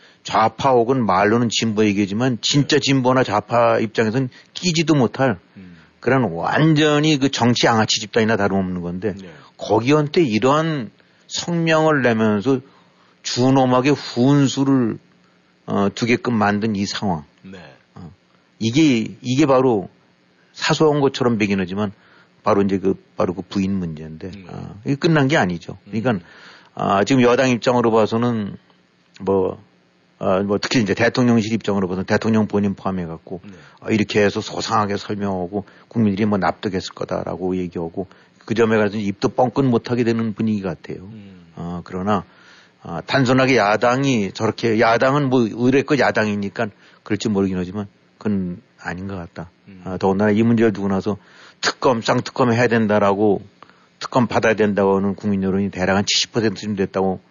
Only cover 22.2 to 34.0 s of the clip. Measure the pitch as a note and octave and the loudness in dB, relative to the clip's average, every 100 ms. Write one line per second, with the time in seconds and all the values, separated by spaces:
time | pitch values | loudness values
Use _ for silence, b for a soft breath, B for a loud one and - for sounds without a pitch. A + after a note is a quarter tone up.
22.2 | b _ G2+ G2+ G2 F#2+ F#2 F2 _ - | b _ 0 2 2 0 -2 -4 _ -4
23.2 | F#2 F2+ F2 G#2 F#2+ G2 F2 D2+ D#2 D#2+ | -4 -4 -6 -4 -2 -2 -6 -8 -12 -14
24.2 | G2 E2+ F2+ F#2 F2+ - C3+ C#3 F3 D#3+ | -14 -16 -14 -14 -14 -10 -6 -2 2 2
25.2 | C3+ D#3 G2 E2+ - - - A2 A#2 G#2 | 2 2 0 -2 -10 -16 -10 -4 -2 -2
26.2 | B B B B B - G2 G2 G2+ C3+ | B B B B B -6 0 0 2 4
27.2 | A#2+ B2 C3 A#2+ C3 B2 A#2 A2+ G#2+ A2+ | 6 4 2 0 0 2 2 2 2 0
28.2 | A#2+ A#2 G2 F#2 _ _ _ _ _ - | -2 -2 -6 -10 _ _ _ _ _ -8
29.2 | F#2+ G2 F#2 F#2+ - _ _ _ _ - | -2 0 0 -4 -14 _ _ _ _ -6
30.2 | F#2+ F#2 G2+ G2+ - C3+ G2+ F#2+ A#2 B2 | -2 0 0 -2 0 0 0 0 0 2
31.2 | B2 A#2 G#2 A2 - G2+ F#2 F#2 F#2+ G#2 | 2 2 2 -2 -2 -2 -2 -4 -2 -2
32.2 | A2 A2 G#2 G2+ G2+ F#2+ - F#2 E2+ E2 | 2 0 0 0 -2 -4 -6 -6 -6 -10
33.2 | - F2+ G2+ F2+ B B G2 G#2+ | -12 -14 -14 -20 B B -2 -2